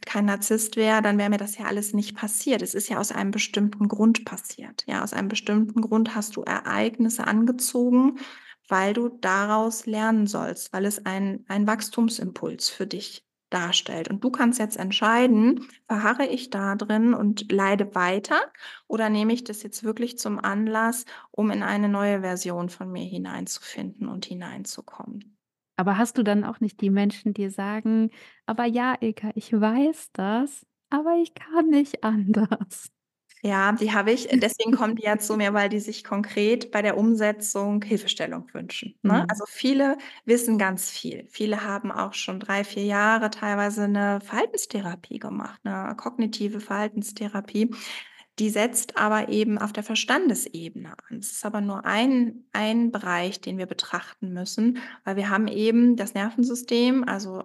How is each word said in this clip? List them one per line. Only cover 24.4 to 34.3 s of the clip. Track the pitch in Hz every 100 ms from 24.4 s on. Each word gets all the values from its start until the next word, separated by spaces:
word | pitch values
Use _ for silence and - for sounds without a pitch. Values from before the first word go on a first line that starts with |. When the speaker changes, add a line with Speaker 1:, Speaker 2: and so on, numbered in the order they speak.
| 175 - 196 - - - - 208 - _ _ _ _ -
Speaker 2:
Aber | 185 196
hast | 240 -
du |
dann | 214 208
auch | 208 226
nicht | 214 -
die | 202
Menschen, | 196 202 202 214
die | 202 196
sagen: | 196 196 214 220 220 220 - - - -
„Aber | 220 240
ja, | 240 247 254
Ilka, | 226 214 214
ich | 214 -
weiß | 220 214 240 294 320 -
das, | - 190 220 285 - - _ _
aber | 285 311 339
ich | 330
kann | - - 320 320
nicht | 285 285 -
<laughs> |
anders.“ | 220 214 196 214 214 - - - - _ _ _ _ _
Speaker 1:
Ja, | 202 196 196
die | 220 214
hab | 214 202
ich. | 254 -